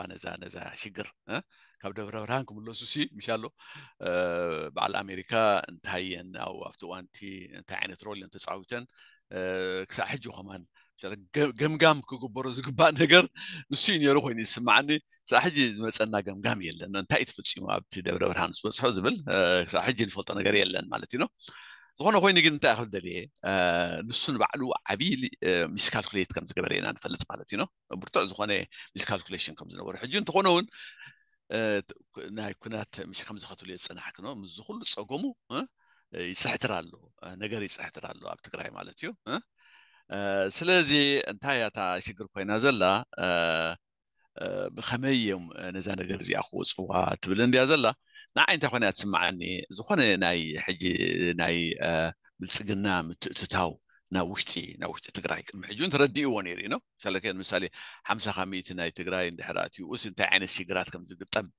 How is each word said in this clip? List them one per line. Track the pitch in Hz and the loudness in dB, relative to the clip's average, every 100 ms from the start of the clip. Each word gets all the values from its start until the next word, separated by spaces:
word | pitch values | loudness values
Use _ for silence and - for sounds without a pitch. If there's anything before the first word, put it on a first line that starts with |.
ነዛ፣ | 92 87 - | -10 -10 -12
ነዛ | 85 - 90 - | -12 -12 -14 -14
ሽግር፣ | - - 104 101 _ | -12 -12 -10 -10 _
እ? | - 117 - _ _ _ | -8 -8 -8 _ _ _
ካብ | 98 | -12
ደብረ | 98 104 110 | -10 -10 -8
ብርሃን | 110 131 | -4 -4
ክምለሱ | 127 104 110 113 | -4 -14 -12 -8
ሲ፣ | 120 151 143 | -4 -2 -4
ምሻሎ፣ | 104 117 113 113 _ - 151 139 - | -6 -4 -4 -4 _ -20 -20 -20 -8
እ፣ | 92 87 90 87 87 80 78 | -2 0 0 0 -2 -2 -4
በዓል | - 104 | -2 -2
ኣሜሪካ | 98 98 92 - 117 110 98 | -2 -6 -10 -2 2 4 4
እንታይ | - 87 - 92 | 0 -12 -6 -6
እየን | 92 87 90 90 | -4 -8 -10 -10
ኣብ | 90 95 | -8 -8
ኣብቲ | - - | -14 -14
እዋን | 90 92 | -12 -12
እቲ | 92 - 101 95 92 | -14 -16 -16 -14 -16
እንታይ | - - 95 | -18 -10 -8
ዓይነት | 95 92 | -8 -8
ሮል | 104 101 | -12 -12
እየን | 92 | -12
ተፃዊተን፣ | 95 - 95 90 120 123 _ - _ - | -8 -6 -8 -8 -10 -12 _ -20 _ -12
እ፣ | 95 92 92 92 92 | -6 -4 -2 -2 -4
ክሳብ | 95 - 92 | -6 -6 -4
ሕጂ | 135 104 | -6 -10
ኸማን | 95 98 95 85 _ _ | -14 -14 -16 -18 _ _
ምሻለ | - 95 101 92 | -14 -12 -12 -6
ገ-፣ | 151 147 | 0 0
ገምጋም | 113 151 156 160 151 | 2 0 6 6 6
ክግበሮ | - 127 127 110 131 | -2 -10 -8 -6 -6
ዝግባእ | 123 139 123 160 | -6 -2 6 6
ነገር | 156 160 170 - - - 170 | 8 10 10 10 -2 -12 -12
ንሱ | - 139 - | -2 2 4
እዩ | 175 | 6
ነይሩ | 143 143 | 6 6
ኮይኑ | 143 113 | 4 -2
ይስማዓኒ። | 110 - 120 110 143 147 _ _ | -2 0 6 6 6 0 _ _
ክሳብ | - 117 | 4 4
ሕጂ | 160 147 127 | 6 4 2
ዝመፀና | 104 110 - 110 107 | 2 -2 0 2 0
ገምጋም | 98 95 107 110 | -2 -4 -4 -2
የለን። | 87 85 90 | -6 -8 -4
እንታይ | 98 92 151 | -2 2 2
እዩ | 127 | 0
ተፈፂሙ | - - - 92 | -2 0 0 0
ኣብቲ | 101 - 98 | -2 -4 -8
ደብረ | 87 87 90 | -4 0 0
ብርሃን | 87 85 | 0 -2
ዝበፅሖ | 82 107 - 127 | -4 -2 0 2
ዝብል፣ | 95 107 226 | 2 0 -2
እ፣ | 143 92 87 90 | 0 2 4 4
ክሳብ | 85 82 | 2 0
ሕጂ | 98 123 | 0 0
ንፈልጦ | 107 98 - | -2 -4 -6
ነገር | 101 98 | -2 2
የለን | 104 92 92 - | 4 2 0 -4
ማለት | - - | -8 -6
እዩ | 123 | -4
ኖ? | 165 _ - - - - _ | -4 _ -18 -18 -18 -20 _
ዝኾነ | - 165 208 | -2 4 6
ኮይኑ | 196 180 | 8 8
ግን | 160 | 6
እንታይ | 147 147 | 6 4
ክብል | 110 117 | 4 0
ደልየ፣ | 95 87 87 143 _ | -6 -6 -8 -10 _
እ፣ | 92 95 87 85 85 80 | 0 4 4 4 0 -2
ንሱ | 113 120 - | -2 0 0
ንባዕሉ | 123 107 143 127 - | 2 0 0 -4 -4
ዓብዪ | - 101 170 131 | -2 -2 0 -2
ሊ-፣ | 127 - | -4 -2
እ፣ | - 87 82 | 2 2 2
ሚስ | 98 - | 2 2
ካልኩሌት | 117 - 101 90 | 2 -2 -2 -2
ከም | - 85 | -4 -6
ዝገበረ | - - | -4 -2
ኢና | - - | -2 -2
ንፈልጥ | - - - | -6 -6 -6
ማለት | - - - | -6 -8 -8
እዩ | 104 | -6
ኖ? | 185 _ - | -6 _ -12
ብርቱዕ | 92 - 190 101 | -12 -2 0 0
ዝኾነ | 185 104 98 92 - - | -2 -2 -2 -2 -12 -12
ሚስ | 98 | -4
ካልኩሌሽን | - 98 - 92 - | -2 -2 -2 -2 -2
ከም | 78 - | -6 -16
ዝነበረ። | 90 95 92 | -12 -10 -8
ሕጂ | 123 185 | -2 -2
እንተኾነ | 220 196 196 | 2 4 6
እውን፣ | 175 226 - - - - - _ _ - | 4 2 -10 -18 -18 -20 -20 _ _ -6
እ፣ | 110 110 104 | -2 0 0
ት-፣ | - - _ - 92 | -2 -16 _ -16 -12
ናይ | 107 104 | -10 -10
ኩናት | 95 113 110 101 - | -10 -10 -8 -8 -12
ምሽ | 90 95 | -12 -12
ከም | - 104 | -12 -12
ዝኸትሉ | - 92 92 | -14 -14 -14
የፀናሕክ | 92 - 90 - - | -6 -6 -6 -16 -14
ኖ? | 101 | -14
ምስ | 123 98 87 | -12 -14 -16
ኩሉ | - 226 - | -14 -8 -4
ፀገሙ፣ | - 110 143 269 233 - | -4 -4 -6 -6 -8 -8
እ፣ | 127 262 _ _ _ _ | -8 -8 _ _ _ _
ይፅሕትር | 85 90 92 - - - | -10 -6 0 0 0 -2
ኣሎ፣ | 92 85 - _ - | -4 -6 -16 _ -18
እ፣ | 87 | -16
ነገር | 92 104 110 | -10 -6 -6
ይፅሕትር | 101 - - - | -6 -8 -10 -12
ኣሎ | - - | -14 -12
ኣብ | - - | -12 -14
ትግራይ | - - - | -14 -12 -10
ማለት | - - - | -12 -14 -12
እዩ፣ | - - | -12 -10
እ? | 107 156 - _ _ _ _ _ - | -6 -6 -8 _ _ _ _ _ -10
እ፣ | 101 101 98 95 | -4 0 2 0
ስለዚ | - 175 180 151 147 143 139 | 0 6 6 8 6 6 4
እንታይ | - 101 139 131 | 0 -4 -2 0
እያ | 107 | 0
እታ | - 95 90 | -2 -2 -2
ሽግር | - 95 104 | -4 -10 -12
ኮይና | 101 95 110 | -6 0 4
ዘላ፣ | 135 120 92 98 - | 6 6 6 4 0
እ፣ | - 90 87 82 80 82 85 _ _ _ _ _ - | -2 2 4 4 2 0 -4 _ _ _ _ _ -10
እ፣ | 92 95 92 | -6 -6 -6
ብኸመይ | 95 - 123 135 131 | -6 -4 -2 2 2
እዮም፣ | 107 95 85 | 2 -2 -6
እ፣ | 85 90 | -10 -8
ነዛ | 92 92 | -6 -4
ነገር | 95 90 98 | -4 -4 -4
እዚኣ | 90 92 | -2 -2
ክወፅዋ | - 90 90 - 92 92 92 | -2 -4 -2 -2 0 0 0
ትብል | 98 90 98 | -2 -2 2
እንድያ | 123 127 | 4 6
ዘላ? | 131 156 113 - _ - - | 6 6 4 0 _ -20 -4
ንዓይ | 113 - | 2 4
እንታይ | 170 139 | 4 2
ኮነ | 123 | 2
እያ | 104 | 2
ትስምዓኒ? | - 101 87 87 87 87 92 - | 0 0 0 0 -2 -4 -6 -6
ዝኾነ | 95 - 196 117 92 | -8 0 4 6 6
ናይ | 90 87 80 76 | 4 2 0 -4
ሕጂ | - 90 92 87 50 85 87 | -4 -2 0 2 0 2 0
ናይ፣ | 85 85 85 82 - | 2 2 2 0 0
እ፣ | 82 80 82 - _ | 0 0 0 -4 _
ብልፅግና | - 92 - 104 98 101 90 | -10 0 0 0 -2 0 0
ምትእትታው | 80 82 95 - 95 - 87 - _ _ - | -2 -8 -8 -6 -2 0 0 -4 _ _ -4
ናብ | 92 87 | -2 -2
ውሽጢ፣ | 98 - - - | -2 -2 -2 -4
ናብ | - 90 | -8 -8
ውሽጢ | 85 - | -8 -10
ትግራይ | 95 - 80 | -6 -4 -4
ቅድሚ | - 98 | -6 -14
ሕጂ | 90 104 | -10 -4
እውን | 180 | 0
ተረዲእዎ | 143 139 120 139 107 | 4 4 4 0 0
ነይሩ | 92 87 | -4 -6
እዩ፣ | 104 | -6
ኖ? | 196 _ | -6 _
ምሳሌ | - 104 95 | -8 -4 -2
ከ፣ | 107 | -2
ንምሳሌ | 92 92 95 90 - - - | -4 -2 -2 -2 -8 -18 -10
ሓምሳ | - 107 104 | -4 -2 -2
ካብ | 98 92 | -2 -4
ሚእቲ | 95 - | -4 -6
ናይ | 90 85 | -4 -4
ትግራይ | - 90 92 87 | -4 -4 -2 -2
እንድሕር | 85 - - | -4 -6 -4
ኣትዩ፣ | - - 87 | -4 -8 -10
እስ | 120 | -8
እንታይ | 110 90 98 | -6 -2 4
ዓይነት | 95 92 | 4 2
ሽግራት | - 87 92 90 | -4 -2 -2 -4
ከም | 87 | -8
ዝግጠም፣ | 92 90 98 107 92 | -14 -12 -2 -2 -2